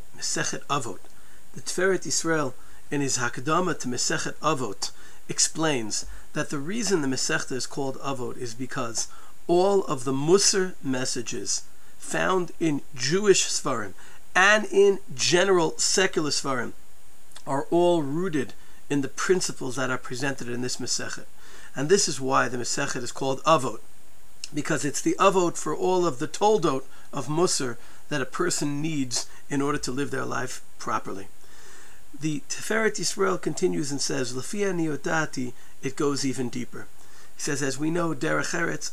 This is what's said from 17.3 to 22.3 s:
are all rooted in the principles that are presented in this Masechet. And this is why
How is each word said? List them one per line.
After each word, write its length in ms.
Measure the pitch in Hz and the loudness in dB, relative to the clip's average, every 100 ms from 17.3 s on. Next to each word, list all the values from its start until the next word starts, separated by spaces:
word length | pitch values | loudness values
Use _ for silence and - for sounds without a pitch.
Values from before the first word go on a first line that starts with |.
| - - | -4 -2
are 180 | 139 151 | -2 2
all 280 | 170 175 175 | 4 6 4
rooted 540 | 139 151 190 151 107 - - - - | 2 0 0 0 -2 -4 -4 -4 0
in 120 | 143 | 0
the 80 | 135 | 0
principles 680 | - - 185 - - 135 | -2 2 2 2 -2 -2
that 160 | 123 127 | -2 0
are 80 | 127 | -2
presented 500 | - 127 143 135 120 | -2 -2 -2 -2 -2
in 120 | 120 | -2
this 160 | 123 - | -2 -2
Masechet. 500 | 123 - 113 - - - - - - | -2 -2 -2 -6 -6 -6 -6 -6 -6
And 140 | - 147 | -2 4
this 180 | 196 190 | 4 4
is 140 | 127 | 0
why 260 | 131 | 2